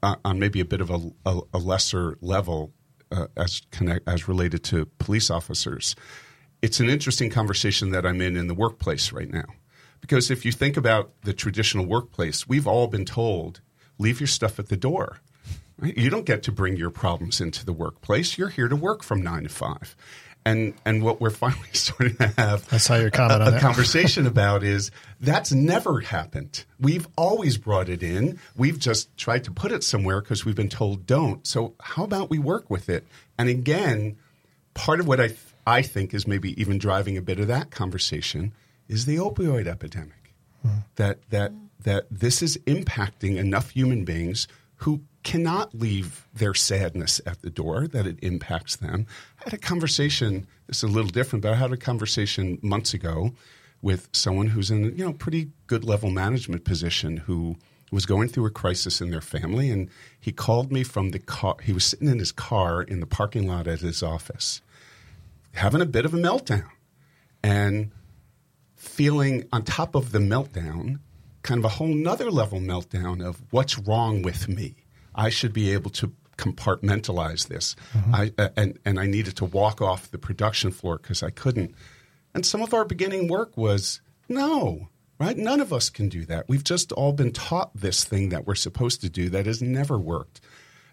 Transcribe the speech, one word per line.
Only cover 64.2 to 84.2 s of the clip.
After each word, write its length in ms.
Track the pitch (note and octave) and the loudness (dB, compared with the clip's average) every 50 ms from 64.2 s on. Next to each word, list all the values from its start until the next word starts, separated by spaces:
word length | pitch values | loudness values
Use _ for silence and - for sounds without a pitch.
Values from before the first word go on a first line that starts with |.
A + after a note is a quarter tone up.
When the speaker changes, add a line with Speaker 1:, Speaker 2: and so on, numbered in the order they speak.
| - - - - - - - - _ _ _ - - - - - - - - - - - - - _ _ - | -6 -8 -8 -6 -6 -6 -6 -8 _ _ _ -20 -20 -20 -20 -20 -20 -20 -20 -20 -20 -20 -20 -20 _ _ -4
Speaker 1:
having 280 | - F#2+ G2+ C3+ E3 | -2 0 2 4 2
a 40 | F3+ | 2
bit 180 | D3+ A#2 A#2 B2+ | 2 2 2 2
of 80 | D#3 E3 | 2 2
a 40 | |
meltdown 520 | E3+ E3+ F3 A3+ - - - A2+ G2 - - - _ _ _ _ _ _ _ _ _ _ _ _ _ | 2 2 2 2 0 0 0 -2 -2 -2 -6 -12 _ _ _ _ _ _ _ _ _ _ _ _ _
and 480 | - G#2 G2+ G#2 G#2 G2+ G2+ G#2+ G#2+ G#2+ - - - - - _ _ _ _ _ _ _ _ _ _ _ _ | 2 2 4 4 4 2 0 0 -2 -6 -8 -14 -20 -20 -20 _ _ _ _ _ _ _ _ _ _ _ _
feeling 680 | - - - - - C#3+ D3 D3 D3 C#3 C#3 C3 A#2+ - - | -20 -20 -6 0 2 2 4 4 4 4 2 2 0 -2 -2
on 120 | B2+ A2+ A2 | -2 -2 -2
top 320 | - - - - - - | -2 -2 -2 -2 0 0
of 160 | C#3 B2 A#2 | 0 0 2
the 80 | G#2 G2+ | 2 2
meltdown, 800 | G2+ G2 A2+ C3+ C#3 - - F2 E2 D#2 D#2+ E2+ - A#2+ C#3 C#3+ - - - - - - - - | 4 4 2 2 0 -2 -6 -6 -6 -6 -6 -4 -4 -4 -6 -6 -8 -16 -20 -20 -20 -20 -18 -8
kind 180 | - - A#2+ A#2+ | -2 0 2 2
of 60 | A2 | 2
a 40 | G#2+ | 2
whole 180 | - - D#3+ | 0 0 0
nother 420 | D#3+ D3+ D3+ D#3 F3 A3+ - B3 A#3 | 0 0 2 2 0 0 0 0 0
level 300 | F3+ C3 G#2+ G2+ G2 F#2 | 2 2 2 0 -2 -4
meltdown 680 | F#2 F2+ F2+ F2+ F2 - - F2+ F2+ F2+ F2+ F2+ F2+ | -4 -4 -4 -4 -6 -6 -4 -4 -4 -4 -4 -4 -6
of 160 | F2+ F2 - - - | -8 -8 -10 -6 -2
what's 260 | A2+ B2+ C#3 C#3+ - - | 0 2 2 2 -2 -4
wrong 420 | G2 G#2+ A2 A#2 A#2 A2 G#2+ G2 | 0 2 2 2 2 2 0 0
with 260 | - F2+ - - - | 0 -2 -2 -4 -4
me. 280 | - F#2+ G#2+ G2+ - - _ _ _ _ - - - - | -4 -4 -4 -6 -8 -10 _ _ _ _ -20 -20 -10 -4
I 160 | - A2 A2 | 0 0 0
should 240 | A2 - - A2+ G#2 | 0 0 0 0 0
be 180 | A2 G#2 F#2+ | 2 2 2
able 200 | G2+ F#2+ - G#2 | 2 0 -2 -4
to 200 | - - A2 F#2 - - _ _ _ | -6 -4 -4 -4 -4 -8 _ _ _
compartmentalize 1120 | - - G2+ - - - G#2 F#2 - G2+ G2+ G2 G#2+ - - F2+ F2 D#2+ D#2+ D#2+ - - | -4 -4 -4 -4 0 0 0 2 2 2 2 2 2 0 -2 -2 -2 -2 -2 -4 -4 -6
this. 280 | - E2+ E2+ - - - - - - A#2 | -6 -6 -4 -4 -4 -6 -8 -6 0 2
Speaker 2:
Mm-hmm. 220 | A2 F#2+ A2+ A#2 | 2 4 4 4
Speaker 1:
I, 180 | G2 G#2 A2 - | 4 2 2 2
uh, 120 | - G#2 - - | 0 0 2 2
and, 220 | G#2+ G2+ F#2+ - - - | 2 0 0 0 -2 -2
and 160 | G2+ G2 F#2 | 0 0 2
I 60 | G2 | 2
needed 300 | G2 G2 A2 G2+ F#2 - | 2 0 0 -2 -2 -4
to 80 | - G2 | -4 -4
walk 360 | E2+ G2 F#2+ G#2 G#2+ G#2+ - | 0 2 2 2 2 2 0
off 300 | G#2 F#2+ F#2 F#2 - - | 0 0 0 -2 -4 -12
the 60 | - | -14
production 540 | - - - G2+ - G#2+ A2 - - - F#2 | -10 -6 -6 -2 0 0 0 0 0 -2 -2
floor 260 | - - - F2+ E2 | -2 -4 -4 -4 -4
'cause 260 | - - - F#2+ - E2 | -4 -6 -6 -6 -4 -4
I 60 | D2 | -6
couldn't. 440 | - - - C3+ A#2+ - F2 - - - - - - - _ _ _ _ _ _ - | -6 -2 -2 0 0 0 -2 -4 -6 -14 -20 -20 -20 -20 _ _ _ _ _ _ -6
And 120 | F3+ F3+ | -2 -2
some 160 | - - G#3+ | 0 0 0
of 120 | A3+ A3 A#3+ | 0 0 2
our 100 | A3+ G#3+ | 2 2
beginning 460 | G#3+ G3 E3+ F#3 G3 F#3+ F#3+ F3 E3+ | 0 -2 -2 -2 -2 -2 -2 0 0
work 260 | F3 G#3 A3+ - - | 0 -2 -2 -4 -4
was, 460 | - A2 G#2 G2+ G2 G2 - - - _ _ _ _ | 0 2 2 2 2 0 -2 -6 -8 _ _ _ _